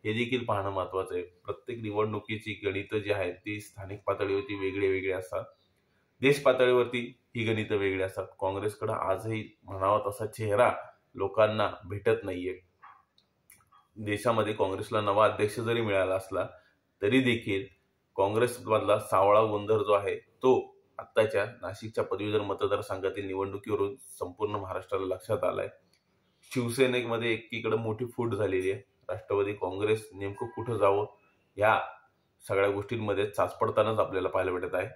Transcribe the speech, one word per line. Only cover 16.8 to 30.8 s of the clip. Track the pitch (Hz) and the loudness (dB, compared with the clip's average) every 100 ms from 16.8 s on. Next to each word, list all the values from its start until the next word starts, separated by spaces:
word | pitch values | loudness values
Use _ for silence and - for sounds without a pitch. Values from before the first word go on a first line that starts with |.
| _ _ | _ _
तरी | 101 131 | 2 4
देखील | 123 113 113 98 98 _ _ _ _ - | 4 0 -2 -4 -4 _ _ _ _ 0
काँग्रेसमधला | 98 107 120 - 107 107 98 107 | 2 2 0 -2 0 0 4 2
सावळा | - 101 98 104 | 4 4 6 6
गोंधळ | 110 104 101 110 | 6 0 2 2
जो | 101 | 4
आहे | 101 98 90 | 2 2 -6
तो | _ _ 127 127 - - _ - | _ _ 4 4 2 -16 _ -16
आत्ताच्या | - - 107 - | -4 2 2 2
नाशिकच्या | 110 - 87 - 110 117 | -2 -6 -12 -10 -8 -4
पदवीधर | 107 95 101 107 | -4 -4 -2 -2
मतदारसंघातील | 101 95 98 101 104 95 95 101 98 | -2 -2 0 -2 -2 -4 -2 -4 -6
निवडणुकीवरून | 95 98 101 110 101 98 101 - - | -4 -4 -6 -4 -2 -2 -4 -18 -10
संपूर्ण | 92 90 104 | -10 -6 -4
महाराष्ट्राला | 104 95 92 - 98 95 | -4 -4 -8 -4 -4 -2
लक्षात | 92 - - | -4 -2 0
आलाय. | 90 95 95 - _ _ _ _ _ _ | 0 -2 -6 -10 _ _ _ _ _ _
शिवसेनेमध्ये | _ 131 120 117 131 123 117 117 117 | _ -4 -2 2 4 4 0 -2 0
एकीकडे | 110 - 113 110 110 | -2 -4 -6 -2 0
मोठी | 113 107 123 | -2 -4 -6
फूट | - 117 | -2 -2
झालेली | 101 101 92 92 | 0 0 0 0
आहे, | 95 - _ - | -4 -8 _ -10
राष्ट्रवादी | 92 - 101 101 | -10 -2 0 0
काँग्रेस | 101 92 95 107 110 - | -2 -6 -2 0 0 -2
नेमकं | 95 98 101 120 | -8 -8 -8 -10
कुठं | - 113 | -8 -6
जावं | 110 | 2